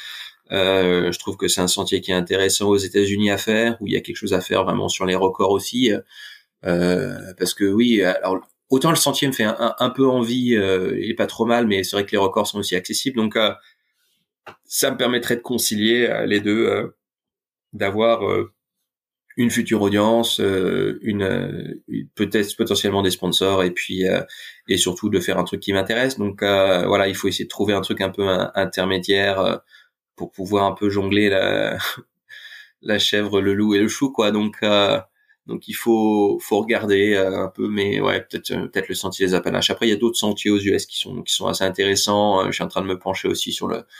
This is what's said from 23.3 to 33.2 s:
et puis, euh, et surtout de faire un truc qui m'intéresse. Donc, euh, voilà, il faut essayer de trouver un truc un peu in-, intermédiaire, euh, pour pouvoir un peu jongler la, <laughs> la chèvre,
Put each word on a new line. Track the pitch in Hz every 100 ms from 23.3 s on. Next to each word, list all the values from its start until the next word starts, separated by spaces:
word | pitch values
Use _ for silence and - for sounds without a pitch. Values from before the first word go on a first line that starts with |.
| - 95 98
et | 90
puis, | 87 - 92 92
euh, | 92 90 - - - -
et | 98
surtout | 92 90 107
de | 98
faire | 90 90
un |
truc | 87 92
qui | -
m'intéresse. | 98 95 113 131 131
Donc, | 104 98
euh, | 101 98 95 90 92
voilà, | 101 98
il | 95
faut | 98
essayer | 92 -
de |
trouver | - 104
un | 98
truc | 92 85
un | 95
peu | 92 98
in-, | 92 95
intermédiaire, | 98 95 - 92 95 92 98 101 95
euh, | 95 90 - - _ _ _ -
pour | -
pouvoir | - 92 104
un | 98
peu | 95 104
jongler | 98 98 101 104
la, | 98 98 101 107 107 - - - _ _
<laughs> | - - - - _
la | 110 104
chèvre, | - 104